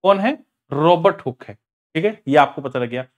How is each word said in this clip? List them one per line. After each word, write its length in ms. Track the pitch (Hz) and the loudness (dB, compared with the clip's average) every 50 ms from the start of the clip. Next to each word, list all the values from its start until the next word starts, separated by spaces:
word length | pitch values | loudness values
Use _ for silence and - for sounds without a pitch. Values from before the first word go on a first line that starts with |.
| - | 2
कौन 140 | 190 196 196 | 2 2 2
है? 200 | 196 240 302 - _ _ _ _ _ _ | 0 -4 -4 -6 _ _ _ _ _ _
रॉबर्ट 480 | 139 143 151 170 175 170 165 196 - - | -4 0 4 4 2 4 2 0 -2 0
हुक 240 | - 131 123 _ - | -10 -10 -10 _ -18
है, 100 | - 104 _ _ _ _ _ _ _ _ | -20 -20 _ _ _ _ _ _ _ _
ठीक 100 | 160 165 | -4 -4
है, 160 | 208 - - _ 139 | -4 -4 -6 _ 0
ये 80 | 139 | 2
आपको 260 | 151 143 139 - - | 2 2 2 -2 -12
पता 160 | 139 135 127 131 | -12 -8 -6 -6
लग 120 | 123 117 | -6 -6
गया। 140 | 120 123 131 _ _ | -8 -10 -12 _ _